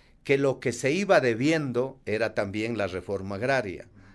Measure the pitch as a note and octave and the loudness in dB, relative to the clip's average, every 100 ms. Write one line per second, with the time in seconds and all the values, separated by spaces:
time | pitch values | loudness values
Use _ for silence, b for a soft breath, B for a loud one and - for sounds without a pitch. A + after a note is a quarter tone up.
0 | B B - C#3 C#3 C3+ B2+ A2+ C3+ F3 | B B 0 2 2 0 -4 -2 0 0
1 | G3 E3+ C3 A2+ C#3+ E3 C#3 A#2+ C3+ - | 4 4 4 2 2 2 0 -2 -4 -6
2 | - G#2+ A2 - G2+ G#2 A2+ A2 F#2+ F2+ | -4 -2 0 -2 -2 -2 -2 -2 -4 -4
3 | F#2+ G2 G2 G2+ B2+ C3+ G#2 E2 - B | -6 -6 -6 -4 0 0 -2 -8 -14 B
4 | B | B